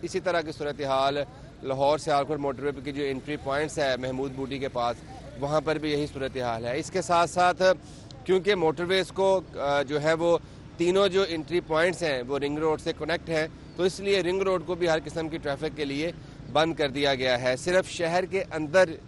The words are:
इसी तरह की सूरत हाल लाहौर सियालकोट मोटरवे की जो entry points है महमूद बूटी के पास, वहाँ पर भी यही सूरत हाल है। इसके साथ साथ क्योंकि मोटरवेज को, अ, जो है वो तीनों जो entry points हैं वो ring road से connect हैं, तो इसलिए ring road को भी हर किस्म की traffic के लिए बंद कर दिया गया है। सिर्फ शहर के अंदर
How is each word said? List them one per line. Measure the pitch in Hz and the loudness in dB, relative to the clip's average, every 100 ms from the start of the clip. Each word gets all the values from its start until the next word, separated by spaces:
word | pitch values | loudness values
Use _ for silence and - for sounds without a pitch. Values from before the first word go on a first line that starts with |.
इसी | 170 185 | -4 -4
तरह | 175 170 | 0 0
की | 156 | -2
सूरत | 156 147 147 | -6 -6 -4
हाल | 139 135 139 143 143 - - - | 0 2 2 0 -4 -8 -18 -12
लाहौर | 131 131 139 151 | -6 0 2 2
सियालकोट | 156 143 139 151 | 2 2 2 -2
मोटरवे | 143 123 139 | -2 -2 -4
की | 139 127 | -4 -8
जो | 139 | -4
entry | 143 135 123 147 | -4 -4 -4 -6
points | 139 139 151 151 | -2 -2 -2 0
है | 143 127 | 0 0
महमूद | 127 131 139 | -2 -4 -4
बूटी | 131 135 139 | -4 -6 -4
के | 131 | -4
पास, | 120 120 117 - - - 123 | -2 -2 -2 -8 -16 -14 -8
वहाँ | 139 156 | 0 0
पर | 151 151 | 0 -2
भी | 151 | 0
यही | 147 147 | -2 -2
सूरत | 143 131 127 | -4 -6 -4
हाल | 123 113 120 | -4 -4 -4
है। | 135 | -4
इसके | 160 185 | -4 -4
साथ | 170 170 170 | 2 2 4
साथ | - 180 175 185 185 - - - - - | 4 2 6 4 4 -2 -18 -16 -16 2
क्योंकि | 185 180 202 | 2 4 2
मोटरवेज | 160 147 175 190 175 | 2 2 2 2 0
को, | - 190 190 | 2 4 4
अ, | 147 143 139 143 | 0 -4 0 2
जो | 139 147 | 2 0
है | 147 | 2
वो | 160 170 165 - - - - | 2 4 4 2 -18 -18 -2
तीनों | 170 190 202 | 2 6 4
जो | 180 196 | 4 2
entry | 165 151 170 | 0 -2 -2
points | 151 160 170 180 | 0 2 2 2
हैं | 165 135 | 0 -2
वो | 123 139 | -2 -2
ring | 143 147 | -2 0
road | 160 151 | 0 0
से | 170 | -2
connect | 147 151 170 - | -4 -2 -4 -2
हैं, | 160 160 - - - | -2 -2 -6 -18 0
तो | 185 | 0
इसलिए | - 196 196 | 0 0 2
ring | 170 190 | 2 0
road | 190 185 156 | 2 0 -2
को | 175 | -2
भी | 170 | 2
हर | 160 | 2
किस्म | 156 165 160 | 0 -6 -6
की | 160 | -6
traffic | 147 139 156 151 | -6 -4 -4 -4
के | 147 | -4
लिए | 139 160 165 - - - | -2 -4 -6 -16 -16 -2
बंद | 123 160 156 | 2 2 2
कर | 147 | 0
दिया | 131 143 | 2 0
गया | 135 131 123 | 2 2 2
है। | 127 131 | 2 0
सिर्फ | 139 180 185 | 2 2 2
शहर | - 170 175 185 | -2 0 0 0
के | 180 | -2
अंदर | 185 160 151 170 180 160 | -4 -4 2 6 4 2